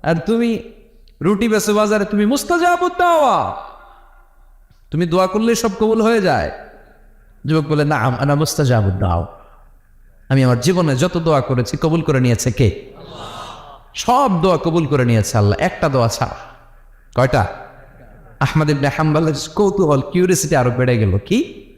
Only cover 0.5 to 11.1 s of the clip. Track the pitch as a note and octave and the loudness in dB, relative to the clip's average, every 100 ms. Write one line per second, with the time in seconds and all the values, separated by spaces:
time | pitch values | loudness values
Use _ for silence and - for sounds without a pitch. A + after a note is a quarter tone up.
0.5 | A3+ - - - _ - _ D#3 G3+ A#3 | -2 -8 -20 -20 _ -20 _ -2 0 0
1.5 | G#3+ G#3 G#3 G#3+ G#3+ G3+ G3+ G#3 C#4 - | 0 0 0 2 0 0 0 0 0 0
2.5 | F4 F4 F4 F4+ F4 F4 E4 C#4 F3+ G2+ | 0 2 2 -2 0 2 4 2 0 -2
3.5 | D2 - - - - - - _ _ - | -8 -16 -20 -20 -20 -20 -20 _ _ -20
4.5 | - _ _ _ D3+ F3 F3 F#3 G#3+ A3+ | -20 _ _ _ -4 0 0 0 0 0
5.5 | A#3 A#3 F#3+ A3 A3 A3 A#3 F#3 A#2+ D2+ | 0 -2 -2 0 2 2 2 2 0 -2
6.5 | - - - - - - - - - - | -8 -18 -20 -20 -20 -20 -20 -20 -12 -2
7.5 | D#3+ C#3+ D3+ D3 D3 A#2+ A#2+ C#3 C#3+ D#3 | -2 0 0 0 0 0 0 0 0 0
8.5 | - C#3 A#2+ G2 F#2 F#2+ F2 - - - | 0 2 2 2 0 0 -2 -4 -12 -20
9.5 | - - - _ - - _ - C3+ B2+ | -20 -20 -20 _ -20 -20 _ -2 2 2
10.5 | A#2+ C3 F3+ D#3+ B2+ F3+ | 2 2 2 0 0 0